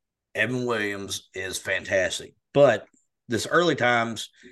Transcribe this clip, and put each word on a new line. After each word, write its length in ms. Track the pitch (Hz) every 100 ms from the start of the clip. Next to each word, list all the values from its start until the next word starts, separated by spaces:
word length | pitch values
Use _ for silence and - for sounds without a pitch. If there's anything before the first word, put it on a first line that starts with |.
| _ _ _
Evan 300 | - 113 127
Williams 640 | 123 113 104 101 98 92 -
is 240 | 95 95 85
fantastic. 760 | - 92 - 98 90 - 87 _ _
But 320 | 139 139 104 - _ _ _ -
this 200 | 110 -
Early 260 | 156 170
Times, 560 | 131 120 120 113 110 - _ -